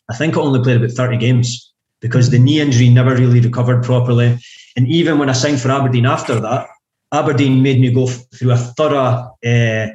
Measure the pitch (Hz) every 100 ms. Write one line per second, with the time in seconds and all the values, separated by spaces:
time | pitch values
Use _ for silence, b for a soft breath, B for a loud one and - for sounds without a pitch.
0 | - - 156 165 151 131 127 117 117 -
1 | 123 117 113 127 - - - _ _ _
2 | 120 123 123 120 131 151 147 120 123 123
3 | 127 123 123 123 120 123 120 123 123 127
4 | 123 120 120 120 B B B 123 131 165
5 | 160 147 139 127 147 139 127 135 131 120
6 | 127 151 - 117 107 131 - _ _ _
7 | - 147 156 135 139 131 135 127 127 123
8 | 123 - - - 127 120 - - 156 139
9 | 127 120 - - 120 120 117 110 107